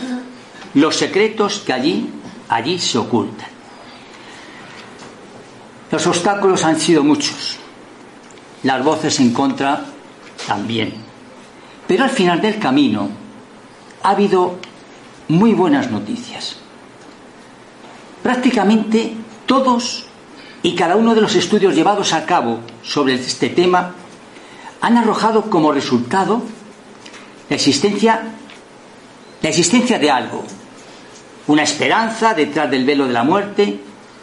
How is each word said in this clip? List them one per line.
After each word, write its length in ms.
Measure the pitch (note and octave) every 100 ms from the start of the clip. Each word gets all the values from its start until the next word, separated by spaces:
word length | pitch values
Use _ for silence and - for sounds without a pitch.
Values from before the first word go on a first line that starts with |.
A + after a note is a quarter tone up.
| B3+ B3 - - - - -
los 240 | C#3 D3+ D3+
secretos 640 | C#3+ F#3+ A3 A3 G3+ -
que 160 | -
allí, 360 | B2+ C#3 G3+ - - - - -
allí 300 | A2+ A#2+ F3+
se 180 | - B2+
ocultan. 520 | - A#2 G2+ - - - - - - - - - - - - - - - - - - - - - - - - - -
Los 160 | D#3 F3
obstáculos 580 | E3+ G#3 G3+ G3 F3+
han 160 | D#3+ D#3
sido 240 | - D#3+
muchos, 540 | C#3+ C#3+ - - - - - - - - - - - - - -
las 200 | C3 C3
voces 380 | C#3 D#3 D3+ A#2+
en 120 | A#2+
contra 500 | A#2+ C3+ B2+ C#3 D3 - - - - - - -
también, 480 | G#2 G2+ A2+ A2 - - - - - - - - - -
pero 180 | F#3+
al 60 | C4+
final 300 | C4+ F3 E3+
del 180 | G#3+ G#3+
camino 520 | C#3 C3+ C3+ G#2+ G2+ - - - - - - - - -
ha 80 | F#3
habido 480 | G3+ G3+ F#3+ F3+ F3+ - - - - - - -
muy 240 | D#3+ A3+
buenas 380 | F3+ F3+ C#3+ -
noticias. 640 | G#2 - - - - - - - - - - - - - - - - - - - - - -
Prácticamente 920 | A#3+ B3 B3 G#3+ G3 A3 G#3+ A3 - - - -
todos 640 | - C4 - A#3 - - - - - - - -
y 120 | E3+
cada 220 | E3+ E3+ G3
uno 180 | A3+
de 60 | A3
los 140 | G3 F3+
estudios 380 | F3 G#3 F#3
llevados 400 | D3+ F3 G3+ F#3+
a 100 | D#3+
cabo 360 | D#3 F3 A#2+ A2+ - -
sobre 320 | - D3+ C3+
este 360 | C3 - - A#2+
tema 440 | A#2+ F3+ F3+ F3+ - - - - - - - - -
han 160 | - A#3
arrojado 540 | A#3 F#3+ G#3+ A3 G#3+
como 200 | E3+ D3+
resultado 720 | C#3 - A#2+ - G3 F#3 G#3+ - - - - - - - - - - -
la 60 | C#3+
existencia, 640 | D3 - G3+ G3+ A3 A3+ - - - - - - - - - - - -
la 60 | D#3
existencia 500 | D3+ E3 B3 - G3
de 120 | C#3+
algo, 340 | B2+ A2+ - - - - - - - - - - - -
una 160 | D3+
esperanza 720 | D3 - C3+ G#3 A3+ - A3+
detrás 360 | F#3 C#3 D#3 D3
del 140 | C3
velo 220 | B2+ C#3+ C3+
de 60 |
la 100 | A#2+
muerte, 580 | C3 G3 G3 - G3+ G3+ - - - -